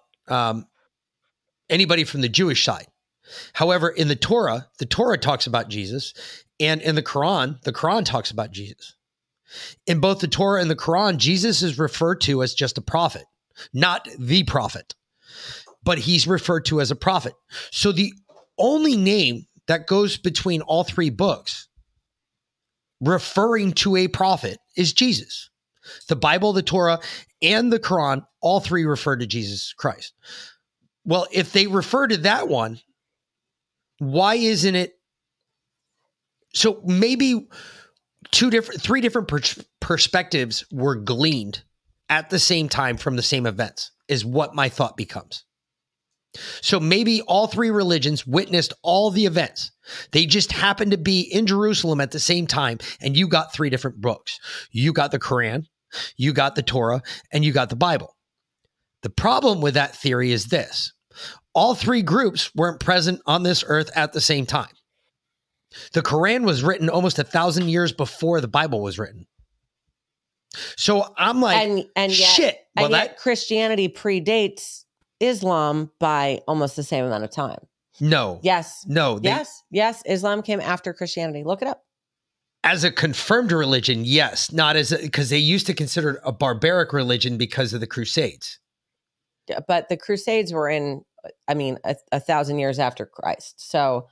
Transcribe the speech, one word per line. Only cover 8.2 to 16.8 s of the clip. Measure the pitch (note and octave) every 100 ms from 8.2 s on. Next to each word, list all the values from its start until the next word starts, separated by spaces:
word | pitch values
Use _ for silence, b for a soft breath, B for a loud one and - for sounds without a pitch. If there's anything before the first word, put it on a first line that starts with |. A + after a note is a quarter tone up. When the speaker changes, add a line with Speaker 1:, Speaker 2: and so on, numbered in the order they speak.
| A2
Speaker 1:
about | A2 G#2+
Jesus. | G2 G2+ - - _ _ _ _ _ B B B B -
In | E3+
both | F#3+ G3
the | F3
Torah | - G3 G3+
and | E3+
the | D3+
Quran, | - E3+ G#3 E3
Jesus | C3+ F#3 A3 G#3+
is | F3+ C3
referred | D3+ - E3 F#3+
to | - C#3
as | B2+
just | - C3 -
a |
prophet, | - D#3+ E3 - - _ _ B B
not | B2+ F3+ F3 - -
the | B2 F3
prophet, | D#3 C#3+ G#2+ - - - _ B B B B B B B
but | - E3+
he's | A#2 F3 D#3+
referred | F3+ - E3+ -
to | D3+